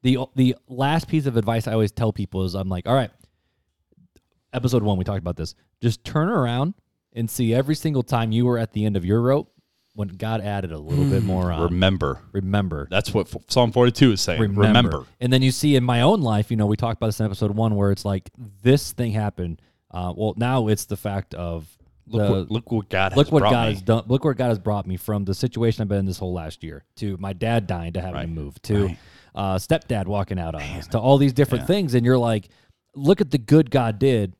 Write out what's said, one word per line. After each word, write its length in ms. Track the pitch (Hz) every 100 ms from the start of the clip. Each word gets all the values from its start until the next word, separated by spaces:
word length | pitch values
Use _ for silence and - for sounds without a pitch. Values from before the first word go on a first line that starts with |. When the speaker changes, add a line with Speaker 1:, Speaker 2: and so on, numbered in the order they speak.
Speaker 1:
The, 160 | 127 127 131 -
the 180 | 127 123 _
last 400 | 127 135 160 -
piece 180 | 160 139
of 100 | 117
advice 300 | 101 117 113
I 60 |
always 180 | 113 107
tell 200 | - 113
people 320 | 104 98 95
is 100 | 95
I'm 140 | 92 95
like, 180 | 90 87
"All 80 |
right, 160 | 131 120 _ _ _ _ _ _ _ _ _ _ _ _ _ _
episode 300 | 127 123 120
one, 160 | 104 98
we 60 |
talked 140 | 92 101
about 180 | 85 87
this. 180 | - - _ _
Just 240 | 120 110
turn 240 | - 156 165
around 460 | 226 123 120 147 202 _ _ _
and 140 | 117 113
see 260 | - 117
every 200 | 117 135
single 280 | 151 160 143
time 280 | 117 123 113
you 140 | 110
were 140 | 123 120
at 140 | 113
the 120 | 107
end 120 | 107 101
of 80 |
your 160 | 87 107
rope 280 | 120 139 - _ _ _ _
when 140 | - 101
God 320 | 92 110 113
added 300 | 101 101 92
a 60 | 80
little 260 | 73 143 143
bit 160 | 131
Speaker 2:
Mm. 40 | 107
Speaker 1:
more 240 | 92 90
on." 120 | 82
Speaker 2:
Remember. 580 | 85 87 92 95 73 67 -
Speaker 1:
Remember. 540 | 101 92 101 98 78 69
Speaker 2:
That's 220 | 92 -
what 140 | 110 90
f-, 80 | - _
Psalm 240 | - 120
forty-two 400 | 117 123 120 135
is 80 | 101
saying. 200 | - 85
Speaker 1:
Remember. 200 | 107 101 107
Speaker 2:
Remember. 380 | 110 123 73 64 _
Speaker 1:
And 120 | 123
then 100 | 131
you 80 | 131
see 240 | 127 151
in 80 | 139
my 180 | 123 120
own 180 | 131 214
life, 300 | 127 113 107
you 60 | 113
know, 100 | 104
we 100 | 107
talked 220 | 117 113
about 80 | 113
this 120 | 101
in 60 | 110
episode 240 | 95 107
one 220 | 101 113
where 160 | 104 101
it's 140 | 98
like, 260 | 101 98 - - 120 98
this 300 | 113 143 -
thing 200 | - 120
happened. 480 | 107 104 - 87 82 _ _ _
Uh, 220 | 87 90 87
well, 180 | 107 92
now 320 | 120 131 110
it's 160 | 107
the 120 | - 104
fact 360 | 107 98 -
of 320 | - 85 85 78 _ _ _ -
Speaker 2:
Look 160 | 113 101
Speaker 1:
the 60 |
Speaker 2:
what, 180 | 95 90
look 220 | 110 -
what 160 | 113 95
God 240 | 92 95
has 40 | 113
Speaker 1:
look 160 | 143
what 80 | 156
Speaker 2:
brought 100 | 104
Speaker 1:
God 160 | 120 113
Speaker 2:
me. 60 |
Speaker 1:
has 80 | 101
done. 220 | 92 113 110
Look 160 | 135
where 80 | 156
God 140 | 123 123
has 100 | 110
brought 260 | 92 104 92
me 100 | 92
from 280 | - 104
the 100 | 98
situation 480 | 95 127 113 117 110
I've 60 | 107
been 100 | 101
in 80 | 98
this 120 | 87
whole 140 | 92
last 300 | 90 80 -
year 220 | 80 73 _ -
to 200 | 104 95
my 160 | 98
dad 340 | 92 110 117 98
dying, 280 | 90 85
to 60 | 85
having 140 | 90
Speaker 2:
Right. 80 | 69
Speaker 1:
to 60 | 78
move, 340 | 80 71 -
to, 240 | - 104 98
Speaker 2:
Right. 120 | 85 - - _
Speaker 1:
uh, 200 | - 98 95
stepdad 500 | - 160 - 113 92
walking 320 | 104 98 92
out 160 | 82
on 60 | 78
Speaker 2:
Man. 160 | 73 87
Speaker 1:
us, 80 | 78
to 100 | 117
all 180 | 120 139
these 140 | 139
different 280 | 123 139 123
Speaker 2:
Yeah. 40 | -
Speaker 1:
things. 260 | 196 170
And 100 | 123 120
you're 100 | 127
like, 300 | 117 110 - _ _ _ _
look 260 | - 139 196
at 100 | 156
the 60 | 139
good 320 | 110 151 127
God 280 | 135 117 104
did. 360 | 135 120 101 90